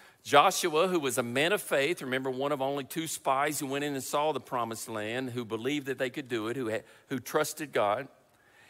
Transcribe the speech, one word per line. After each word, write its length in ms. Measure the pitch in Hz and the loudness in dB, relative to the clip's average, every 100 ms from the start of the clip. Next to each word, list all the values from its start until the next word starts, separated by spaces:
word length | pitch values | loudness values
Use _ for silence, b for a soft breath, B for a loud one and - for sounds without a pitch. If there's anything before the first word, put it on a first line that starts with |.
| B B | B B
Joshua, 680 | - 143 185 - 185 151 185 | 6 8 8 4 2 4 4
who 100 | 175 | 2
was 180 | 139 120 | 2 0
a 60 | |
man 300 | 120 120 160 | 0 0 2
of 80 | 202 | 2
faith, 400 | - 151 139 175 | 2 2 2 0
remember, 280 | 135 131 131 | -2 -2 -2
one 220 | 127 139 | -2 -2
of 100 | 147 | 0
only 220 | 135 143 | 0 -2
two 240 | 139 160 160 | -4 -6 -6
spies 540 | - - 135 151 147 | -4 0 2 2 -2
who 40 | 139 | -4
went 200 | 139 147 | -2 -2
in 80 | |
and 100 | 135 | -4
saw 300 | 123 147 151 | -2 0 0
the 80 | 139 | 0
promised 480 | - 127 113 110 - | -2 -2 -2 -4 -6
land, 400 | 110 107 123 131 | -6 -4 -4 -4
who 160 | 120 113 | -6 -4
believed 400 | 110 127 147 135 | -4 -2 -4 -4
that 120 | 131 | -4
they 120 | 131 | -4
could 180 | 156 131 | -4 -6
do 220 | 120 107 | -4 -2
it, 80 | 117 | -4
who 100 | 110 | -4
had, 160 | 110 B B - | -4 B B -8
who 120 | 135 | -8
trusted 500 | - 160 151 - 147 | -2 0 0 -4 -4
God, 380 | 127 104 110 139 - _ b b b b | 0 2 2 -4 -16 _ b b b b